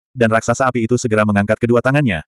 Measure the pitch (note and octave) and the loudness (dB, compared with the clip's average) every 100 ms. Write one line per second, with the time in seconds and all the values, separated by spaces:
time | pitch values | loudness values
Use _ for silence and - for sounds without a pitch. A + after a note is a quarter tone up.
0 | _ B2+ A2+ A2+ A2 - C3 B2 A2+ B2 | _ -2 0 0 0 -2 0 -2 -2 -2
1 | A#2 G#2+ G#2+ G2+ G#2 A2 A#2 A#2+ B2 C#3 | 0 0 2 0 0 0 0 0 2 0
2 | C#3 E2+ | 0 -2